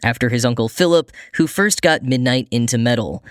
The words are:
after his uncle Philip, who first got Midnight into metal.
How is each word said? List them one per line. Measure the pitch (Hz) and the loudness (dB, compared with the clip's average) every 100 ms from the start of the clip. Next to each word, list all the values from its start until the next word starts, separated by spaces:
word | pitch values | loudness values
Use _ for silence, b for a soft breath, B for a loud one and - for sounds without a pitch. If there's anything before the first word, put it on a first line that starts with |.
after | 127 117 120 | -4 0 0
his | 120 | 0
uncle | 120 120 113 | 0 0 -2
Philip, | - 175 170 156 B B - | 0 2 2 0 B B -2
who | 160 | -2
first | - 208 - | 0 0 2
got | 170 156 | 2 0
Midnight | 127 127 127 127 - | 0 0 0 0 0
into | 120 117 120 | -2 0 0
metal. | 120 117 104 - B | 0 0 -2 -8 B